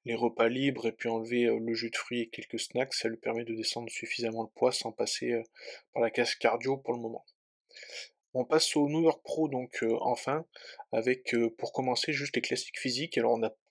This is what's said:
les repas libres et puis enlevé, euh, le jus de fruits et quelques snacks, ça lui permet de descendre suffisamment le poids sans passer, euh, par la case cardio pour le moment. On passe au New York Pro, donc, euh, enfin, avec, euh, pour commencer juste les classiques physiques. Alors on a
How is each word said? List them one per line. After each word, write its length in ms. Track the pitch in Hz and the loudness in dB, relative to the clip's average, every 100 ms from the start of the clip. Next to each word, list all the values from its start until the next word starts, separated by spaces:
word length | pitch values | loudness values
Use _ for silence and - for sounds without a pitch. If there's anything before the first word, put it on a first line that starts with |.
les 120 | - 117 | -4 0
repas 340 | 117 113 117 | 2 4 2
libres 360 | 127 139 123 117 | 4 0 0 -2
et 60 | |
puis 160 | - 117 | -2 -2
enlevé, 380 | 113 113 120 120 | -2 0 2 4
euh, 120 | 113 | 2
le 120 | 113 | 0
jus 180 | 113 113 | -2 -2
de 40 | - | -6
fruits 240 | - 120 | -4 -4
et 80 | 113 | -4
quelques 320 | - - 113 | -8 -8 -6
snacks, 340 | - 123 131 | -4 -2 -2
ça 140 | - - | 0 -2
lui 80 | 110 | -2
permet 300 | 117 117 117 | -4 -4 -4
de 100 | 110 | -4
descendre 340 | 110 - 117 | -4 -6 -8
suffisamment 540 | - - - 117 113 | -10 -8 -4 -4 -4
le 60 | 110 | -6
poids 240 | - 131 | 2 2
sans 180 | - 113 | 2 -6
passer, 400 | - 113 - 123 | -4 -2 -2 -2
euh, 120 | 117 113 - - - _ | -2 -4 -14 -16 -16 _
par 100 | - | 0
la 80 | 117 | 0
case 240 | - 120 - | 2 0 4
cardio 400 | 117 110 123 135 | 2 2 0 -2
pour 180 | - | -2
le 60 | 123 | -4
moment. 240 | 113 117 - _ _ _ _ - - - - _ _ | -6 -8 -16 _ _ _ _ -20 -16 -14 -16 _ _
On 120 | 127 123 | -4 4
passe 320 | 156 - 151 | 4 4 4
au 100 | 143 | 2
New 140 | 156 | 6
York 200 | 165 - - | 4 4 -2
Pro, 240 | - 156 | 0 0
donc, 340 | 131 127 - | 0 -4 -2
euh, 140 | 113 113 | 2 2
enfin, 440 | - 120 - 151 160 - - - - | 0 0 0 -2 -4 -16 -18 -16 -2
avec, 400 | 113 123 127 - | 0 2 0 2
euh, 200 | 120 117 - | 2 2 0
pour 160 | - | -6
commencer 400 | - 131 120 - | -2 0 0 0
juste 220 | 139 143 131 | -2 -2 -2
les 60 | |
classiques 380 | - 120 - - | -2 -4 -4 -6
physiques. 380 | 127 120 160 - | -4 -2 -2 2
Alors 160 | 117 | 2
on 100 | 113 | 2
a 100 | 110 - _ | 0 -4 _